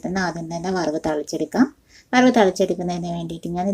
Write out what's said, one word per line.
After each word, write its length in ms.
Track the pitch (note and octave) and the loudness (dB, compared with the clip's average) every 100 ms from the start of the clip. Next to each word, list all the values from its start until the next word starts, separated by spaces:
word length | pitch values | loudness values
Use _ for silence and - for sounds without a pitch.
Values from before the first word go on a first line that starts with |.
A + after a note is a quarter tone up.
തന്നെ 180 | E3 F#3+ F3+ | -4 -2 -2
ആദ്യം 240 | E3 D#3+ E3+ | -4 -8 -6
തന്നെ 160 | F3+ F#3 | -2 -2
വറവ് 220 | D#3+ D#3 D#3+ | -2 -4 -2
താളിച്ചെടുക്കാം. 580 | D3+ D3 D#3 D3+ - C4 - _ - _ | -2 -4 -4 -2 0 0 -2 _ -20 _
വറവ് 200 | B3+ B3+ B3 | 4 6 6
താളിച്ചെടുക്കുന്നതിന് 760 | F#3+ F#3 F#3 F3 F3 F3 F3 E3+ | 4 4 2 0 -4 -4 -4 -6
വേണ്ടിയിട്ട് 360 | E3+ E3 E3+ F3 | -8 -8 -6 -2
ഞാൻ 100 | F#3 | -2